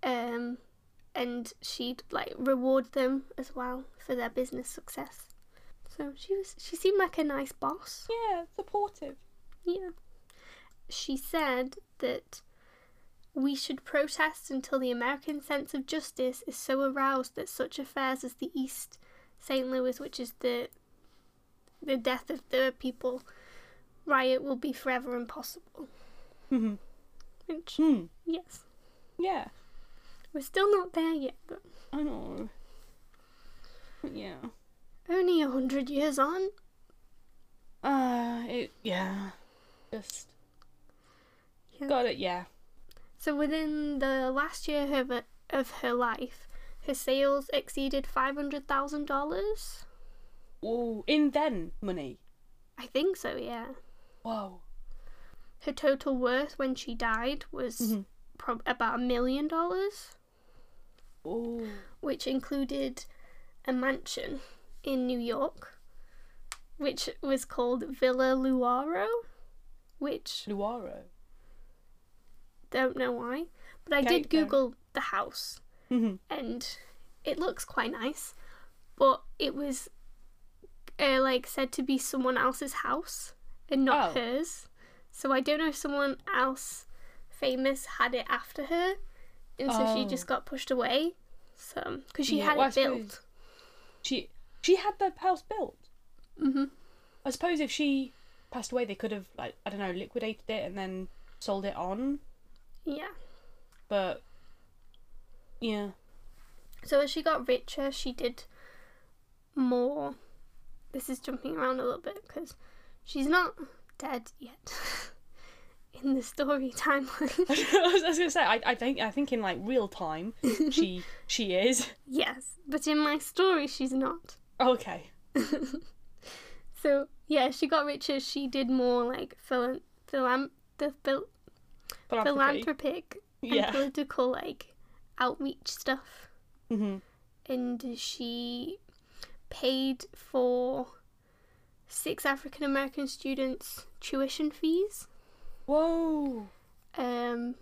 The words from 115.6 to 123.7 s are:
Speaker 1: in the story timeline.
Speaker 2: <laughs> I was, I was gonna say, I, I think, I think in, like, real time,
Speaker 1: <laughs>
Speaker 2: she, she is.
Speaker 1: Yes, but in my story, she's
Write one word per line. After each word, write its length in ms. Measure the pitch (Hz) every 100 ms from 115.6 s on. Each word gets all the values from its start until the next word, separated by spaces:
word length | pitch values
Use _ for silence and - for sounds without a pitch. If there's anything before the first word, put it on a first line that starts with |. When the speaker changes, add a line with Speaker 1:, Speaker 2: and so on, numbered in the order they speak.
| - - -
Speaker 1:
in 200 | - 277
the 80 | 269
story 500 | 233 - 277 285 262 -
timeline. 760 | - 277 262 - 302 - 359
Speaker 2:
<laughs> 0 |
I 420 | 302 - 392 349
was, 100 | 370
I 40 | 330
was 80 | 320
gonna 100 | 349
say, 140 | 349
I, 180 | 226 226
I 120 | - 247
think, 240 | 240 269
I 100 | 220
think 240 | 233 285
in, 80 | 233
like, 160 | 202 180
real 260 | 202 254 202
time, 460 | - 165 156 190 - 269
Speaker 1:
<laughs> 160 | 220 311
Speaker 2:
she, 320 | 262 208 180 - - -
she 300 | - 208 185
is. 340 | 220 262 - - 285
Speaker 1:
Yes, 540 | 269 - 262 - - 285
but 180 | 302 302
in 120 | 302
my 180 | 302 294
story, 480 | - - 381 339
she's 260 | 285